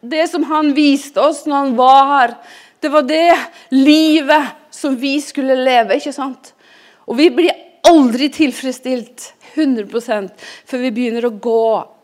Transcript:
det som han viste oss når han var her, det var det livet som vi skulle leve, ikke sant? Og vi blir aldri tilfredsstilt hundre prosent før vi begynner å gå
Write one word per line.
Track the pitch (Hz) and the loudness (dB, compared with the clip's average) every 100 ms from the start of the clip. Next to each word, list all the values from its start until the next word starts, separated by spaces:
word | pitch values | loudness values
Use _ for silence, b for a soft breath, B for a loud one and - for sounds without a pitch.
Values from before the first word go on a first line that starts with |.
det | 240 311 330 | -6 -4 -2
som | 339 285 | -2 -2
han | 311 302 | 0 0
viste | 277 294 277 - - | 2 2 0 -2 0
oss | 269 320 311 | 0 0 -4
når | 285 | -2
han | 277 233 | -2 2
var | 254 269 277 | 4 6 4
her, | 285 240 240 B B B B | 2 0 -2 B B B B
det | 302 | -2
var | 294 254 | 0 0
det | 311 339 339 - B B 262 | 0 2 2 0 B B 2
livet | 269 302 311 311 277 302 262 - _ | 4 4 4 2 2 0 0 -10 _
som | - 302 262 | -8 -6 -4
vi | 269 277 | -4 -4
skulle | 285 - 262 262 | -6 -6 -2 0
leve, | 262 247 220 294 | 2 0 0 -2
ikke | 294 277 | -4 -10
sant? | 277 247 - _ b b b b b | -10 -12 -20 _ b b b b b
Og | 240 | 0
vi | 320 | 2
blir | 247 339 - - _ 302 | 2 0 -2 -10 _ 4
aldri | 339 262 233 285 | 6 4 0 -4
tilfredsstilt | - 302 240 262 254 254 254 220 - - _ - - | -2 -2 -2 -10 -8 -6 -6 -8 -18 -20 _ -14 -4
hundre | 302 247 202 | -2 -2 -4
prosent | 226 226 214 196 _ B B _ | -8 -4 -6 -6 _ B B _
før | 262 254 | -6 -4
vi | 226 | -4
begynner | 247 233 240 | -4 -4 -6
å | 214 | -6
gå | 233 226 226 214 - _ | -4 0 0 -2 -6 _